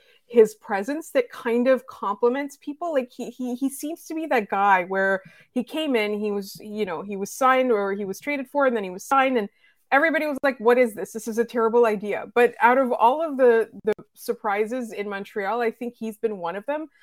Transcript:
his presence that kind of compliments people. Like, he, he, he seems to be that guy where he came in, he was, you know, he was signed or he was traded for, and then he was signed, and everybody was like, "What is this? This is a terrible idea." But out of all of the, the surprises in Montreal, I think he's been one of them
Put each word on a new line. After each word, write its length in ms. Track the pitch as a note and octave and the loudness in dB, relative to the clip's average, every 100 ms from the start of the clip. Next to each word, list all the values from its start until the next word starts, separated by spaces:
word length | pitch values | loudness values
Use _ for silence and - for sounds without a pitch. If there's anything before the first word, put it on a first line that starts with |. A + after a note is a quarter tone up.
| _ _ - | _ _ 2
his 260 | A#3+ G#3+ - | 6 6 4
presence 540 | - G3 G#3 D4+ - | -6 -4 -4 -6 -2
that 200 | C#4 - | -2 -2
kind 380 | - B3 A#3 B3 | -4 -2 2 2
of 180 | B3+ - | 2 -2
compliments 720 | - G3+ G#3 A#3+ C4 C#4+ - | -8 -6 0 0 0 -4 -10
people. 320 | - C#4+ F4 | -14 -8 -4
Like, 200 | C#4+ B3+ | -2 -4
he, 180 | - A3+ | -8 -12
he, 240 | A#3+ B3+ | -8 -8
he 140 | A#3+ C4+ | -4 -4
seems 380 | - D4 E4 - | -4 -10 -10 -10
to 80 | |
be 120 | D#4+ D#4+ | -8 -2
that 220 | C4 G3+ | 0 0
guy 340 | G3 G3+ F#3 | 2 4 4
where 400 | F3+ F#3+ G3 F#3+ - - _ | 2 0 0 0 -4 -20 _
he 100 | - | -6
came 320 | - D#4 D#4 | -4 -4 0
in, 240 | A#3+ G#3 G#3 | 0 0 -2
he 140 | G#3+ | -4
was, 260 | G3+ G3 - | -4 -8 -14
you 240 | A3 G#3 | -10 -6
know, 160 | G3 D#3+ | -4 -6
he 160 | G3 G3 | -8 -8
was 140 | G3 | -8
signed 400 | - B3+ C4 B3+ | 0 2 4 2
or 220 | G#3 G3 | 2 0
he 120 | G3 | -4
was 140 | G3 F#3+ | -6 -8
traded 300 | C#4+ D4 C4 | -6 -6 -4
for, 180 | C#4+ C4+ | 0 0
and 100 | A#3 | 0
then 60 | |
he 80 | F#3+ | -4
was 140 | F3+ | -8
signed, 340 | - C4+ C4 B3+ | 0 2 2 0
and 100 | G3+ _ _ _ - | -2 _ _ _ 0
everybody 340 | C4+ D#4+ D#4 D4+ | 2 2 0 -2
was 100 | C4 | -2
like, 160 | C#4 C4 | -2 2
"What 200 | A3 B3 | 4 4
is 180 | A#3+ G#3 | 4 0
this? 160 | F#3+ | -10
This 160 | A3+ A#3 | -10 -6
is 100 | A3 | -4
a 60 | |
terrible 420 | A#3 A#3+ A3+ A#3+ A#3 | -2 0 2 4 4
idea." 400 | G3+ G3+ E3+ - | 2 -4 -6 -2
But 220 | A#3+ A#3+ - | 4 2 4
out 160 | A#3 B3+ | 4 4
of 140 | B3+ | 2
all 320 | - A#3 D4+ | 4 4 4
of 140 | E4 C4 | -2 4
the, 340 | B3+ A3+ G#3+ G3 | 6 6 2 -4
the 100 | G#3+ G#3 - | -4 -4 -8
surprises 760 | - - A#3 A3 G3+ G#3+ B3+ A3+ | -10 -8 -4 -2 -2 -2 -4 -6
in 160 | - G3+ | -8 -6
Montreal, 520 | G3 G3+ G#3+ G3 A#3 | -8 -8 -6 -2 0
I 100 | A#3 | -2
think 240 | A#3 A#3+ | -2 -8
he's 240 | - A3+ G#3 | -8 -10 -6
been 200 | A3+ G3+ | -6 -4
one 180 | E3+ F#3+ | -6 -6
of 100 | G#3+ | -6
them 220 | D4+ D#4 _ | -6 -8 _